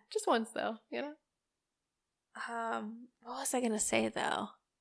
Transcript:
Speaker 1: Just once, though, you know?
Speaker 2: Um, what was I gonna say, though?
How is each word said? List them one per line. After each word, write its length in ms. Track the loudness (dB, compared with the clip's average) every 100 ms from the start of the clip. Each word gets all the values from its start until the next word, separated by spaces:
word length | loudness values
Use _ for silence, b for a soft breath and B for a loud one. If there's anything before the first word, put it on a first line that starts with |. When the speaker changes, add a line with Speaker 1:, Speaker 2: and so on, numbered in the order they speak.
| -4
Speaker 1:
Just 140 | -2 4
once, 240 | 2 2
though, 220 | -2 -4 -4 _
you 100 | -6
know? 140 | -6 -8 _ _ _ _ _ _ _ _ _ _ _ -12 -6
Speaker 2:
Um, 580 | -2 0 0 -2 -8 -14 _
what 160 | -10 -4
was 140 | 0
I 60 | 2
gonna 180 | 2 2
say, 300 | 2 2 2
though? 400 | 2 0 0 -2 -8 _ _